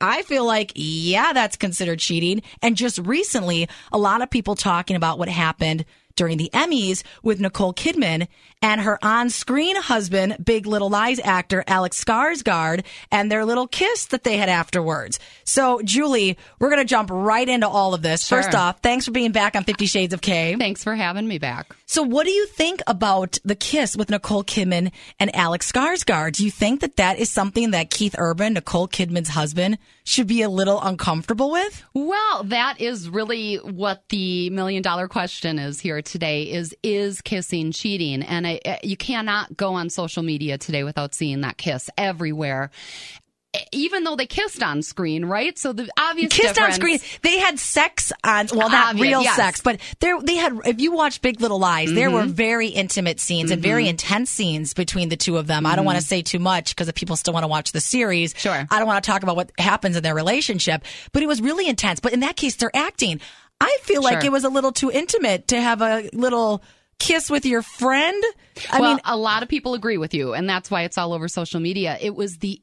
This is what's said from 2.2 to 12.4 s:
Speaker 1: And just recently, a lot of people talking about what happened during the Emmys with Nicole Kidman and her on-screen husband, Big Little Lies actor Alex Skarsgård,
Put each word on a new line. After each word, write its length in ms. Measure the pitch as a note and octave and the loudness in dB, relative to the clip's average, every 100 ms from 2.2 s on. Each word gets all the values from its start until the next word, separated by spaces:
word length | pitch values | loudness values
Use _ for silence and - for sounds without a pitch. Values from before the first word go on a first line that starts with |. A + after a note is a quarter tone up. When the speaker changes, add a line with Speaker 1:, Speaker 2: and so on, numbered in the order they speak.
| E3+ G#3 - - | 0 -2 -4 -2
Speaker 1:
And 140 | A#3 A3 | 0 2
just 220 | A#3+ - | -2 -2
recently, 720 | F3 D4+ G#4+ A#3+ F3+ E3 E3+ - - | -2 -2 0 -2 0 0 -2 -6 -4
a 40 | G#3+ | 2
lot 240 | G3+ A3 | 4 2
of 80 | B3 | 2
people 260 | A#3+ G3+ G3+ | 0 0 0
talking 420 | G3 F3 F3+ F3+ | 2 0 2 0
about 200 | E3 E3 | 0 0
what 120 | F3 | -2
happened 560 | E3+ D#3+ - D#3+ D#3+ - _ _ - | 0 0 0 -2 -2 -4 _ _ -2
during 220 | E3+ D#3+ | 0 0
the 120 | E3 | 0
Emmys 480 | B3 E4+ C#4 F#3+ F#3+ - - | 0 2 2 0 -2 -6 -4
with 160 | A3+ G3 | -2 0
Nicole 340 | G3 - F#3 | 0 0 -2
Kidman 540 | - D#4+ E4+ F#3+ D#3+ F3 _ - - | 0 -2 0 0 0 -4 _ -20 0
and 180 | G#3+ G#3+ | 2 2
her 220 | G#3 G#3 | 0 0
on-screen 720 | G#3+ A3+ A#3+ - - C4+ E4+ F#4+ | 2 2 2 -2 -2 0 0 0
husband, 560 | - A3+ F#3 F#3+ F#3+ - | 0 0 0 0 0 -2
Big 240 | F3 A3 G3+ | 0 0 2
Little 220 | G#3 G3+ | 0 2
Lies 300 | G#3 A#3 B3 | 2 2 0
actor 440 | G3+ F#3 - F#3+ - | 2 0 2 -2 2
Alex 360 | F#3+ F3+ - | 2 0 -2
Skarsgård, 800 | - A3+ D4+ D#4 | 0 2 2 0